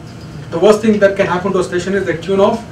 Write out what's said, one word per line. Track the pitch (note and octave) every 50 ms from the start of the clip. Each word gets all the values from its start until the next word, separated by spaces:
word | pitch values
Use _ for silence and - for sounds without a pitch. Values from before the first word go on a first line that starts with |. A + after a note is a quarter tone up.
| - - - - - - - - - -
the | E3 E3
worst | F3+ G#3+ G#3+ G#3+
thing | - A3 G#3 G3
that | G3+ F#3+ F#3+ -
can | F#3
happen | D#3+ F3+ F3 F#3 G3
to | F#3 F#3
a | F3
station | - F3+ F3 F3 F#3+ G3
is | G3 F3+
they | E3 D#3
tune | - - F#3 G3 G3
off | - A#3 A3+ A3 - -